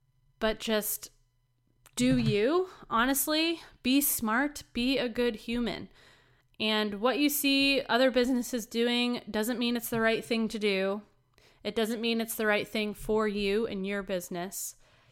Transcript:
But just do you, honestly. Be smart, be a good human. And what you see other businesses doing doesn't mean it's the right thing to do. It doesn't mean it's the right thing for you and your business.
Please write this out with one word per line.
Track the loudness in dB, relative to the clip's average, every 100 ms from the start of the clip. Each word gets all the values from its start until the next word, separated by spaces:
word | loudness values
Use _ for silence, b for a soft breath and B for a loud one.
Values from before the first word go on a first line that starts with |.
| _ _ _ _
But | -2 -2
just | -2 -2 -2 -6 -10 _ _ _ _ _ _ _ -12
do | 0 2 2
you, | 2 2 2 2 -2 B -2
honestly. | 0 2 2 0 2 0 -2 B -4
Be | 2 2
smart, | 2 0 0 0 0 -4 -8
be | -2 0 0
a | 0
good | 0 -2 -2
human. | -4 -2 -2 -4 -10 b b b b b b -4
And | 0 0 0 0
what | 0 2
you | 2
see | 2 2 4 4 2 2
other | 4 4
businesses | 4 2 0 -2 -6 -4
doing | 0 2 2 0 -2 -4
doesn't | -2 -2 0
mean | 0 -2
it's | -2
the | 0
right | 2 0
thing | 0 -2 0
to | 0
do. | 0 2 0 -2 -8 _ _ _ b b
It | -6
doesn't | -2 -2 0
mean | 0 0
it's | -2
the | -2 0
right | 0 0
thing | -2 -4
for | -4 -2 0 0
you | 0 0 0 -2
and | -4 -4
your | -6
business. | -4 -6 -4 -8 -6 -8 -10 -12 b b b